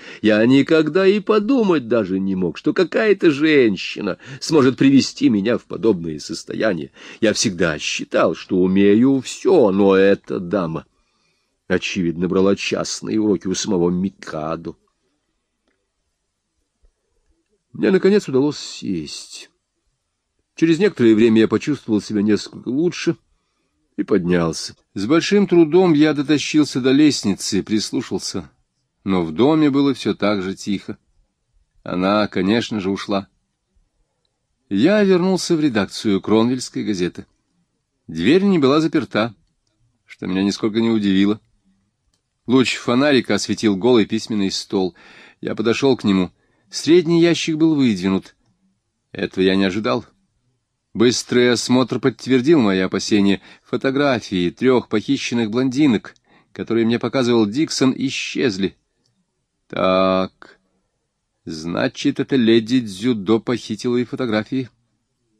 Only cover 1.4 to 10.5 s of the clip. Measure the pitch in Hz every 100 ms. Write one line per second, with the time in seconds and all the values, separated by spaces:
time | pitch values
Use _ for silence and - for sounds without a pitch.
1.4 | 208 269 208 160 117 117 95 95 98 92
2.4 | 87 - - - 180 - 220 196 175 139
3.4 | 156 147 120 92 - - 101 82 - 135
4.4 | - 160 127 123 139 135 117 - 143 107
5.4 | 101 110 - - 110 92 82 76 - 85
6.4 | - - 107 87 69 - - - 107 101
7.4 | 113 87 85 76 - - - - 110 -
8.4 | - 92 92 95 101 104 131 135 - -
9.4 | - 180 107 95 98 95 98 98 - 104
10.4 | 87